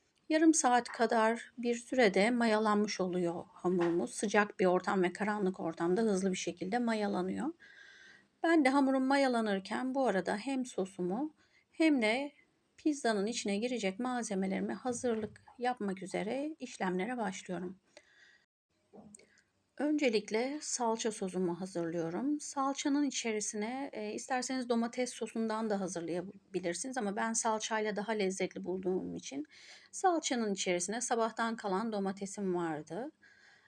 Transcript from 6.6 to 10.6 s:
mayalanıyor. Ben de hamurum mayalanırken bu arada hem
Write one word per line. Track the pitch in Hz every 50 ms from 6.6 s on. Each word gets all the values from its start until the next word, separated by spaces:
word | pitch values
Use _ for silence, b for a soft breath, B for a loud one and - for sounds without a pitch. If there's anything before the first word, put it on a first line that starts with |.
| - 185 226 247
mayalanıyor. | 240 233 220 214 208 202 202 185 180 190 196 190 226 311 349 B B B B B B B B B B B B B B B _ _
Ben | - 330 339 320 262
de | 262
hamurum | 269 285 269 269 262 269 262
mayalanırken | 262 277 277 277 254 240 233 220 214 196 190 190 - 220 247 - - 254
bu | - -
arada | - 190 185 180 - 208
hem | 202 - 269 269 262